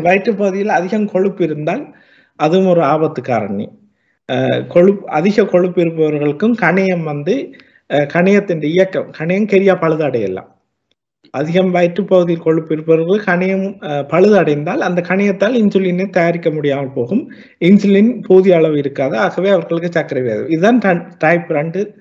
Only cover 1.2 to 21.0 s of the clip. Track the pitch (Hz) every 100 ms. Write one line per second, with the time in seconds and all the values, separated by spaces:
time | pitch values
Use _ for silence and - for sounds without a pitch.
1.2 | 196 196 165 151 151 220 294 - _ _
2.2 | _ - 151 190 190 170 143 156 156 156
3.2 | 131 117 101 101 - - _ _ _ _
4.2 | - 127 131 123 127 175 185 202 - 151
5.2 | 185 202 202 180 180 180 165 165 156 151
6.2 | 147 147 220 233 175 185 190 180 156 147
7.2 | 147 262 - - _ _ - 135 143 170
8.2 | 185 202 196 165 147 175 185 147 - -
9.2 | 160 190 214 196 196 175 160 156 147 123
10.2 | 98 92 - _ _ _ _ _ _ _
11.2 | _ 131 151 175 190 175 175 175 190 185
12.2 | 175 170 165 160 160 156 160 160 165 208
13.2 | 202 175 185 190 196 196 170 147 139 160
14.2 | 202 208 151 147 151 262 202 180 175 185
15.2 | 202 196 202 254 208 196 190 180 202 185
16.2 | 170 170 170 151 147 135 135 127 120 214
17.2 | - - - _ 165 202 202 196 220 240
18.2 | - 185 190 175 160 151 139 139 135 226
19.2 | 190 170 190 190 165 170 170 170 147 135
20.2 | 127 107 - 160 196 247 196 175